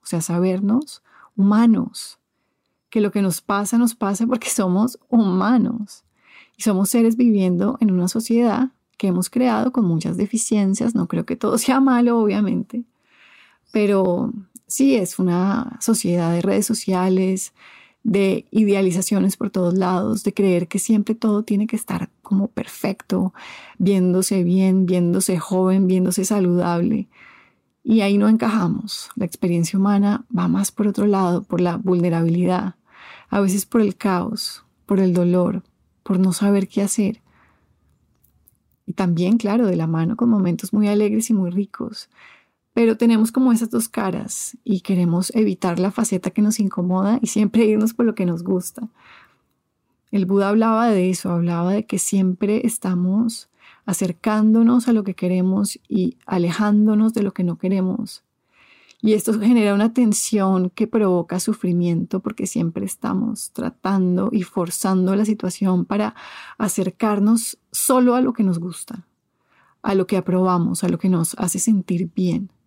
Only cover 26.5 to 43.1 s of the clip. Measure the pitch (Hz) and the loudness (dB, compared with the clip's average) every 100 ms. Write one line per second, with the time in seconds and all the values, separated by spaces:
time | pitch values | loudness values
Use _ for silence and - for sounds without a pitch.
26.5 | 175 175 170 180 - - _ - - _ | 2 0 0 0 -2 -6 _ -20 -20 _
27.5 | _ _ _ - 220 202 202 208 220 233 | _ _ _ 0 2 4 2 4 4 2
28.5 | 214 175 - 208 - - - 190 - 185 | 0 0 -2 -6 -12 -12 -6 -6 -4 -2
29.5 | 170 165 196 196 202 202 208 - 185 180 | 0 0 0 2 2 2 0 -4 -2 0
30.5 | 180 202 - 208 196 208 196 185 175 - | 0 -2 -2 -2 0 0 2 2 0 -2
31.5 | 175 180 170 190 180 175 165 165 170 175 | -2 0 -2 0 0 2 2 0 2 0
32.5 | 180 - - _ - - - - 202 196 | 0 -4 -8 _ -20 -20 -20 -4 0 0
33.5 | 196 - 233 208 - 196 180 180 226 - | 0 0 0 0 0 -2 -2 -2 -6 -8
34.5 | - _ _ - 196 185 175 175 180 175 | -12 _ _ -2 0 2 2 2 2 0
35.5 | - - _ _ _ - 185 190 170 202 | -2 -10 _ _ _ -4 0 2 2 2
36.5 | 202 196 - 202 - 202 - _ _ _ | 2 0 -2 -2 0 -2 -2 _ _ _
37.5 | _ _ _ _ _ _ _ _ _ _ | _ _ _ _ _ _ _ _ _ _
38.5 | _ _ _ - 175 185 170 180 226 214 | _ _ _ -12 -4 -2 0 2 0 2
39.5 | 226 220 175 160 165 165 226 240 214 185 | 0 0 0 -2 -2 -2 0 0 2 2
40.5 | 170 - 214 208 208 208 214 220 208 180 | -2 -2 0 2 2 2 0 0 0 0
41.5 | 180 196 - - 214 - _ - - _ | -2 -6 -8 -12 -12 -20 _ -20 -20 _
42.5 | _ _ - 226 220 233 | _ _ 0 0 2 2